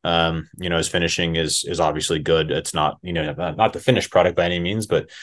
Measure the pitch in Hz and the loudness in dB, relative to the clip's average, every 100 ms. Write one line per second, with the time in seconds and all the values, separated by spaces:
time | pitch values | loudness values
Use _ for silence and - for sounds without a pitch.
0 | 85 82 82 82 78 - 90 82 82 90 | 0 2 2 0 -6 -8 -2 0 0 0
1 | 85 - 85 82 78 - - 82 80 78 | 0 0 0 0 0 -2 -2 0 0 0
2 | - 82 73 82 78 73 - 82 76 - | -2 -2 2 2 2 -2 -4 -2 -2 -2
3 | 90 85 76 73 87 76 110 85 - 120 | -6 -4 -4 -4 -4 0 0 0 0 0
4 | - 92 87 87 87 87 87 107 110 127 | 2 2 4 2 0 0 -2 -2 0 -2
5 | - - | -2 -12